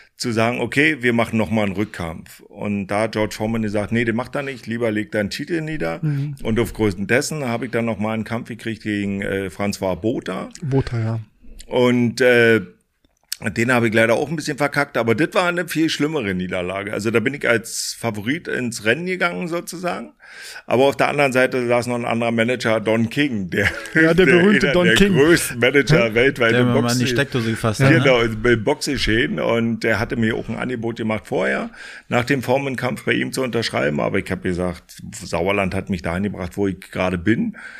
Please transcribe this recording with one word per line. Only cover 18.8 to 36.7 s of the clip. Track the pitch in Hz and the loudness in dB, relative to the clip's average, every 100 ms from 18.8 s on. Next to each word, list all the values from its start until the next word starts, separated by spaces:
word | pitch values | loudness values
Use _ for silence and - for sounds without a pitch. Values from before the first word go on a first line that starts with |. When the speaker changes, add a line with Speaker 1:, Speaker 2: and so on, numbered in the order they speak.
| 104 | 0
Speaker 1:
Rennen | 131 180 | 0 -2
gegangen | 180 175 175 180 | -2 -2 -2 -4
sozusagen. | 170 170 175 180 190 233 - - - - - - | -6 -6 -8 -6 -6 -10 -18 -20 -20 -18 -18 -2
Aber | 113 139 | 2 4
auf | 131 | 4
der | 131 | 0
anderen | 139 139 | 2 2
Seite | 127 127 127 120 | 4 2 2 0
saß | 120 117 | 0 0
noch | 120 | -4
ein | 120 | -2
anderer | 113 117 | -2 0
Manager, | 117 113 127 120 110 | 2 0 0 0 0
Don | 107 113 113 | 2 2 0
King, | - 147 110 90 | 0 0 -2 -4
der, | 92 98 - - | -2 -2 -2 -2
Speaker 2:
Ja, | 160 160 | 2 4
der | |
Speaker 1:
<laughs> | 170 185 | 6 6
der | |
Speaker 2:
berühmte | 175 190 208 - | 6 6 4 4
Speaker 1:
einer | |
Speaker 2:
Don | 139 - | 2 4
Speaker 1:
der | 113 | 6
Speaker 2:
King. | 202 175 | 6 6
Speaker 1:
größten | 151 165 - 127 | 6 6 2 0
Manager | 120 143 120 120 117 | 2 4 4 4 4
Speaker 2:
Ja. | 110 | 4
Speaker 1:
weltweit | 135 139 117 | 2 4 4
Speaker 3:
Der | 117 | 4
Speaker 1:
im | 123 | 4
Speaker 3:
mir | 120 | 2
mal | |
Speaker 1:
Boxen. | 120 123 | 2 2
Speaker 3:
an | 117 | 2
die | |
Steckdose | 123 139 131 113 | 0 0 -2 -2
gefasst | 113 117 101 | 0 -2 2
hat, | 135 | 4
Speaker 1:
Genau, | 160 135 123 | 6 6 4
Speaker 3:
ne? | 117 110 120 | 2 0 2
Speaker 1:
im | 117 | 2
Boxgeschehen. | 104 147 - 127 104 110 143 - | 2 -2 -2 -2 0 2 0 -2
Und | 117 117 117 113 | 0 0 0 0
der | 117 101 | 0 0
hatte | 117 123 | 0 0
mir | 110 110 | 0 0
auch | 110 | -4
ein | 113 | -6
Angebot | 123 123 113 117 | -6 -4 -6 -4
gemacht | 110 107 - | -4 -4 -4
vorher, | 143 196 202 233 - - - - | -4 -2 -2 -6 -12 -18 -20 -4
nach | 123 | -2
dem | 120 143 | 0 0
Foreman-Kampf | 117 131 139 127 123 110 | 0 0 0 -4 -4 -4
bei | - | -2
ihm | 123 127 | -2 -2
zu | 131 | -4
unterschreiben. | 127 117 113 113 139 147 | -2 -2 -2 -2 -2 0
Aber | 113 101 | -2 -2
ich | 90 | -2
habe | 92 | -4
gesagt, | 92 87 90 82 - - - | -4 -2 -4 -6 -14 -18 -16
Sauerland | - 85 82 90 101 95 95 | -14 -6 -2 0 0 0 -2
hat | - | -4
mich | 95 | -6
dahin | 82 85 | -4 -4
gebracht, | 101 95 90 101 | -4 -6 -8 -4
wo | |
ich | 101 | -4